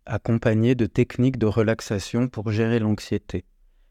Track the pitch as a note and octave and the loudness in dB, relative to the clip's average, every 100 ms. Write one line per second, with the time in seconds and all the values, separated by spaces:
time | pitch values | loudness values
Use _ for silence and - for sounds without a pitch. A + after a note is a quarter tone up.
0 | - G#2+ - A2+ A#2+ A2 A#2 B2 A2 - | -8 -4 -2 0 2 4 4 2 2 0
1 | A#2+ - B2+ B2+ G#2+ A2+ G#2+ A2 - G#2 | 0 2 0 2 0 2 2 0 -2 -6
2 | - A#2+ B2+ A#2 G#2+ G#2+ A2+ A#2 A2 G#2 | -2 -2 -2 -4 -2 0 2 2 0 -2
3 | - G#2 - F2+ - _ _ _ _ | -2 -6 -4 -8 -8 _ _ _ _